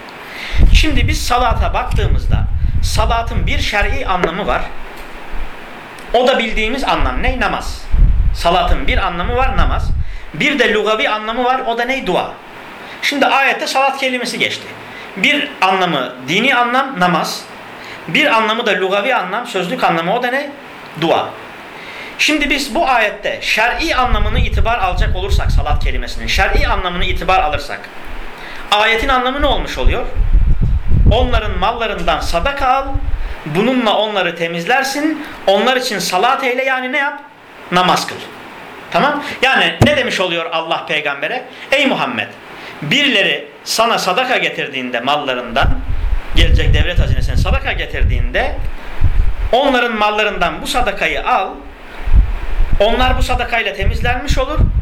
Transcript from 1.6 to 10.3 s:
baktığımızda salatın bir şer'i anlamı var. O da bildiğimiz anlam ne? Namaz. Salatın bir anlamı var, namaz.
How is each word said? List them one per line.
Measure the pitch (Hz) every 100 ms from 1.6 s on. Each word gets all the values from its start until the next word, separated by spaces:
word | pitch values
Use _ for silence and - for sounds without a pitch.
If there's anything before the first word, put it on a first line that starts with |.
| -
baktığımızda | 214 254 226 202 - - - - - - -
salatın | - - 226 233 226 220 170
bir | 277
şer'i | - 208 208 185 -
anlamı | 180 175 202 151
var. | 147 - - - - - - - - - - - - - - -
O | 226 269
da | 240
bildiğimiz | 226 214 220 262
anlam | 190 165 135 123
ne? | 247 160
Namaz. | 190 123 - - - - - - - -
Salatın | 170 180 175 - 190
bir | 247
anlamı | 190 175 202 240
var, | 262 -
namaz. | - 226 - - - - -